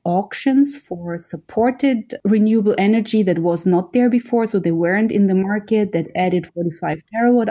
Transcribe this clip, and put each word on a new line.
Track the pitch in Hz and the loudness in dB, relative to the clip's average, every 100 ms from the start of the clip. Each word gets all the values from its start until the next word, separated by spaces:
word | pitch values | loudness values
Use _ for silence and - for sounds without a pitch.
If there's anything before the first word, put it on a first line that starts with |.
auctions | 175 180 202 - 277 262 285 285 | -4 -2 -4 -4 0 2 2 -2
for | - 175 170 170 | -14 -12 -10 -10
supported | - 160 - - 240 254 277 233 - - | -10 -14 -6 -2 -2 0 0 0 -6 -4
renewable | 196 214 214 226 208 190 | 0 2 2 2 2 2
energy | 202 226 208 220 | 2 2 0 0
that | 185 170 | 0 0
was | 170 170 | 0 0
not | 185 175 175 | 2 0 0
there | 247 247 | 0 2
before. | 240 - 240 220 | 0 0 -2 0
So | 202 | -2
they | 170 | 0
weren't | 165 170 196 220 | 0 0 0 0
in | 208 196 | 2 2
the | |
market. | 185 190 208 208 220 202 | 2 0 -4 0 0 0
That | 165 160 | -2 -4
added | - 185 180 175 | -2 0 0 -4
forty-five | 175 170 160 160 156 _ | -6 -6 -6 -8 -8 _
terawatt | 220 240 247 220 | -2 2 2 2